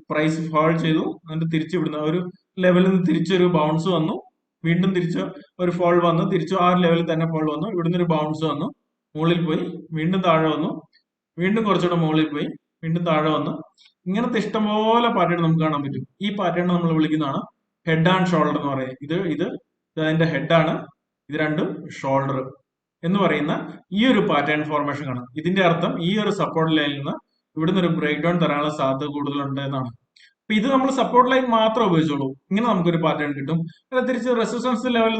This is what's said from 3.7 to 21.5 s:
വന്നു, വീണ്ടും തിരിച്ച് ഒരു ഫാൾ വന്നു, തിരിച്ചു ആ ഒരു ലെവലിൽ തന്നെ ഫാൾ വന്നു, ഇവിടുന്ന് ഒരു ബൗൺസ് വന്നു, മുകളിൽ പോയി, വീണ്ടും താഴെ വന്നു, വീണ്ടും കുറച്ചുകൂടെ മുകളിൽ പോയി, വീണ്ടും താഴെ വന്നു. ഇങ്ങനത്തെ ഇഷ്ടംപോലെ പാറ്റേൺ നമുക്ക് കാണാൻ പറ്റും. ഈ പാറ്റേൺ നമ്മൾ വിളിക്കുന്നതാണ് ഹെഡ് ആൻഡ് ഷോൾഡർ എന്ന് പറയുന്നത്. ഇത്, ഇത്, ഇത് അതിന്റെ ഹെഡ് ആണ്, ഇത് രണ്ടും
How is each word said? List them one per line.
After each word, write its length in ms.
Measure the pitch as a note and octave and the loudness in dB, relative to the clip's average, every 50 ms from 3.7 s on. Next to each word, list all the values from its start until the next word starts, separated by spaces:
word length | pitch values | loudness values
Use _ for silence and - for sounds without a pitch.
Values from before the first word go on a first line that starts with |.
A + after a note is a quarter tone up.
| D#3 E3 D#3+ F#3+ | 0 0 0 0
വന്നു, 340 | F3+ D#3+ D#3 E3 A#3 F#4+ - _ _ _ _ _ _ _ - | 0 2 0 0 -2 -6 -8 _ _ _ _ _ _ _ -2
വീണ്ടും 280 | E3 E3+ F3+ F#3 G3 F#3+ | 0 2 2 2 2 2
തിരിച്ച് 260 | F3+ E3 D#3+ - F#3 F#3+ - - - - _ _ - | 0 0 -2 -2 -4 -4 -6 -8 -14 -20 _ _ -4
ഒരു 120 | F3+ F3+ | -2 -2
ഫാൾ 340 | E3+ F3+ F3 E3+ F3 F3 E3+ E3+ | 0 2 2 4 4 4 4 4
വന്നു, 160 | E3 D#3+ - | 2 2 0
തിരിച്ചു 320 | - G3 F3 D#3 - F#3 | 0 0 -2 -2 0 0
ആ 180 | F#3 F3+ F3+ F3+ | 2 2 4 4
ഒരു 60 | F3+ | 4
ലെവലിൽ 340 | F3+ E3+ E3+ E3+ E3+ E3 D#3+ | 4 4 4 2 2 0 0
തന്നെ 120 | D#3+ E3 | 0 -2
ഫാൾ 200 | D#3+ E3 D#3 D#3 D3+ D3 | -2 -2 -2 -2 -2 -2
വന്നു, 140 | D#3 D#3+ A3+ G#3+ | -2 -4 -4 -2
ഇവിടുന്ന് 240 | F3 E3 E3+ F3+ F3 | -2 -2 0 0 0
ഒരു 60 | F3 | 0
ബൗൺസ് 420 | E3 D#3+ D#3 D3+ D#3 D#3 D3+ D#3 | 0 0 0 0 -2 -4 -2 -2
വന്നു, 200 | D#3 D3 C#3+ E3 C4 - _ _ _ _ _ _ _ - | -4 -2 -4 -6 -6 -8 _ _ _ _ _ _ _ -6
മുകളിൽ 300 | D#3 D#3+ E3 F3 E3+ E3+ | -2 0 2 2 2 0
പോയി, 340 | D#3 D#3 F3+ F3+ F3+ - - - - D#3+ | -2 -2 -2 -4 -6 -10 -12 -12 -10 -6
വീണ്ടും 280 | D#3 D#3 E3+ F#3+ F#3+ | -4 -2 0 0 0
താഴെ 280 | F3+ F3 D#3+ D#3+ D#3+ D#3+ | 2 2 4 4 2 2
വന്നു, 320 | D3+ C#3+ D#3 - - - - _ _ _ _ _ _ _ _ _ _ - | 0 0 -2 -4 -6 -8 -12 _ _ _ _ _ _ _ _ _ _ -4
വീണ്ടും 260 | E3+ F#3+ G#3 A3+ A3+ | -2 0 0 0 2
കുറച്ചുകൂടെ 380 | G#3 F#3+ E3+ E3 F3 F3 E3+ | 2 2 2 2 0 2 2
മുകളിൽ 280 | E3 D#3 D3+ D#3 D#3 D3+ | 2 2 2 2 0 0
പോയി, 180 | D3 D3 D#3+ - - - _ _ _ _ - | -2 -4 -6 -8 -8 -12 _ _ _ _ -6
വീണ്ടും 220 | E3 E3 F3 F3 | -4 -2 -2 0
താഴെ 240 | F3 D#3 D3+ D#3 D#3 | 0 0 2 2 0
വന്നു. 220 | D3+ C#3+ C#3 - - - - - _ _ - - _ _ - | 0 0 -2 -4 -6 -8 -10 -16 _ _ -20 -20 _ _ -6
ഇങ്ങനത്തെ 320 | F3+ F#3+ G#3+ A#3+ B3 A#3 A3 | -4 -2 -2 -2 -2 -2 -2
ഇഷ്ടംപോലെ 720 | F#3 - - A3 G#3+ G#3 G#3 G#3+ G#3+ A3 A3+ A#3+ A#3+ A3+ | -2 -2 -2 -2 -2 0 0 0 2 2 2 2 2 2
പാറ്റേൺ 320 | G3 G3+ F3 E3 F3 E3 | 2 0 0 0 0 0
നമുക്ക് 200 | E3 D#3+ D#3+ D#3+ | 2 2 2 2
കാണാൻ 200 | D#3 D#3 D3+ C#3+ C#3 | 0 0 -2 -2 -4
പറ്റും. 200 | C#3 C#3 - C3+ - _ - | -6 -8 -8 -10 -12 _ -8
ഈ 140 | G3 G#3 G#3 | -6 -6 -4
പാറ്റേൺ 320 | G3+ F#3+ F3 E3+ F3 F3+ F3+ | -2 -2 -2 -2 -2 0 0
നമ്മൾ 260 | F3+ F3 E3+ E3 D#3+ | 0 0 0 0 2
വിളിക്കുന്നതാണ് 460 | D#3 D3+ D3+ D3+ D#3 D3+ C3+ C#3 C#3+ - - _ _ _ _ _ _ - E3 | 2 2 2 0 -2 -2 -2 -4 -6 -8 -10 _ _ _ _ _ _ -4 -2
ഹെഡ് 220 | D#3+ D#3+ E3 F3+ | 0 2 4 4
ആൻഡ് 180 | F#3 F#3 F3+ F3+ | 4 2 2 2
ഷോൾഡർ 220 | F3 D#3 D3+ D3+ | 2 2 2 2
എന്ന് 220 | C#3+ C#3+ C#3 C#3+ | 0 -2 -4 -4
പറയുന്നത്. 260 | C3+ C3 C3 B2+ C3 - | -4 -4 -6 -6 -10 -12
ഇത്, 120 | C3+ C#3 D#3+ | -8 -6 -4
ഇത്, 340 | F#3 G3 F3 D3+ C#3+ F3 A#3 - - _ _ _ _ _ _ - D#3+ | -2 -2 -2 -2 -2 -4 -4 -6 -10 _ _ _ _ _ _ -6 -4
ഇത് 80 | D#3 | -2
അതിന്റെ 200 | D#3 D#3+ D#3+ E3 | 0 2 2 2
ഹെഡ് 280 | D#3 - C3+ C3 - E3 | 2 0 -2 0 2 4
ആണ്, 320 | E3 D#3 D#3+ D#3+ - - - - _ _ _ _ _ _ - | 4 4 2 -2 -4 -6 -10 -18 _ _ _ _ _ _ -8
ഇത് 80 | C#3+ D3+ | -4 -2
രണ്ടും 520 | D#3 D3+ | -2 -2